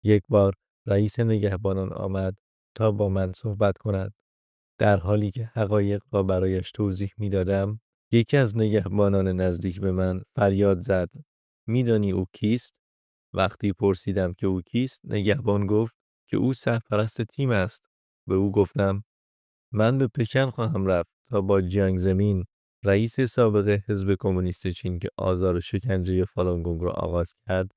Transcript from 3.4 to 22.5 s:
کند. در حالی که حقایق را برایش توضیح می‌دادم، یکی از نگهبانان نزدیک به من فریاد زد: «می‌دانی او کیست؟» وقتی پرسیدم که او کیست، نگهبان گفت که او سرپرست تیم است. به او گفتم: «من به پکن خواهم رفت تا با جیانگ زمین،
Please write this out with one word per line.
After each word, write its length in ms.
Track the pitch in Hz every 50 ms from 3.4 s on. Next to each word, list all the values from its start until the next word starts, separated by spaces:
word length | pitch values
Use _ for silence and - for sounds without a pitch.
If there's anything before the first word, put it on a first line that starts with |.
| - 110 101 101 107 101 92
کند. 360 | - _ 107 98 95 95 101 - _ _ _ _ _ _ _ _ _ _ _ _ -
در 180 | 110 107 101
حالی 340 | 92 82 95 104 107 104 101
که 200 | - 120 113 117 _
حقایق 500 | 117 107 98 107 104 101 101 101 101 _ _
را 120 | - 101 95
برایش 480 | 95 95 92 95 95 95 92 90 -
توضیح 400 | - - 104 101 92 92 101 98 _
می‌دادم، 640 | - 107 101 98 95 90 90 98 98 98 104 107 110 _ _ _ _ _ _
یکی 260 | - 117 110 - -
از 200 | 143 131 107 104
نگهبانان 720 | 117 110 107 104 104 85 95 98 104 101 101 98 98 95
نزدیک 540 | 95 92 92 92 92 87 87 92 95 87 95
به 100 | 95 95
من 300 | 92 92 92 92 92 92 98 _ _
فریاد 460 | - 104 101 98 98 101 98 98 87
زد: 280 | - - 95 92 87 87 _ - - _ _ _ _ _ _ _ _
«می‌دانی 440 | - 113 127 123 120 113 107 104 98
او 140 | 92 95 95 - -
کیست؟» 420 | - - 104 117 123 - - _ _ _ _ _ _ _ _ _ _ _ _ -
وقتی 400 | 92 95 92 - _ - 101 92
پرسیدم 600 | _ 104 101 95 - - 101 92 98 92 87 92
که 140 | _ -
او 140 | 98 95 92
کیست، 400 | 87 _ - 117 131 131 - - -
نگهبان 640 | 120 110 104 95 104 101 - 101 110 101 101 101
گفت 280 | 95 104 107 113 113 _ _ _ _ _ _ _
که 100 | _ -
او 160 | 104 113 127 135
سرپرست 680 | - - 131 120 113 - _ 107 104 110 107 - -
تیم 280 | 113 - _ - 139 127
است. 360 | 117 98 92 104 - - _ _ _ _ _ _ _ _ _
به 80 | - 98
او 160 | 95 98 101
گفتم: 520 | 95 107 95 - _ - 101 98 98 101 - _ _ _ _ _ _ _ _ _ _ _ _ _ -
«من 240 | 107 110 113 131
به 100 | 135 135
پکن 420 | 117 _ - 117 - - 135 135 131
خواهم 360 | - - 113 107 160 98 98
رفت 240 | 95 92 87 87 _ _ _ _ _
تا 120 | 120 101
با 200 | 95 95 101 98
جیانگ 360 | 92 90 92 101 98 95 92
زمین، 480 | 92 90 95 92 92 101 104 101 92 87 _